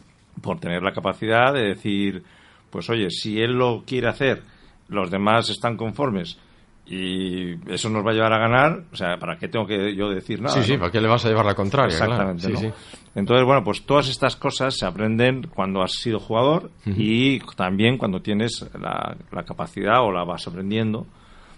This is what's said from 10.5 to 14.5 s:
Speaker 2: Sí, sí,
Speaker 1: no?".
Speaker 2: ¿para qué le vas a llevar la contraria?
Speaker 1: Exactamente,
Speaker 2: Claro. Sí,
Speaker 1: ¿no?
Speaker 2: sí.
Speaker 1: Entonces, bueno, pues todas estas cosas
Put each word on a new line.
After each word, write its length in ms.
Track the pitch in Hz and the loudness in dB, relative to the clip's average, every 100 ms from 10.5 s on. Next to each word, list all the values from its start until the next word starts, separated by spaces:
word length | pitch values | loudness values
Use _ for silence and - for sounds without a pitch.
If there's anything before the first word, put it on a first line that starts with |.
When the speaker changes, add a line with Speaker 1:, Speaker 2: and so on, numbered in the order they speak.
| - | 2
Speaker 2:
Sí, 80 | |
sí, 100 | 104 | 2
Speaker 1:
no?". 60 | 135 | 2
Speaker 2:
¿para 120 | 87 | 0
qué 80 | 107 | 2
le 60 | 110 | 4
vas 160 | 117 117 | 4 4
a 40 | |
llevar 160 | 110 104 | 4 4
la 80 | |
contraria? 400 | 98 98 139 120 | 2 0 2 2
Speaker 1:
Exactamente, 540 | 82 117 120 98 87 92 | 2 2 2 -2 -2 -2
Speaker 2:
Claro. 100 | - | -2
Sí, 80 | 110 | -4
Speaker 1:
¿no? 60 | |
Speaker 2:
sí. 240 | - - - - - | -6 -14 -20 -10 -4
Speaker 1:
Entonces, 300 | 98 123 127 | 2 4 6
bueno, 180 | 139 | 4
pues 220 | 101 101 - | 2 -2 2
todas 240 | 143 131 | 2 2
estas 260 | 127 131 - | 0 -2 0
cosas 380 | 139 | -4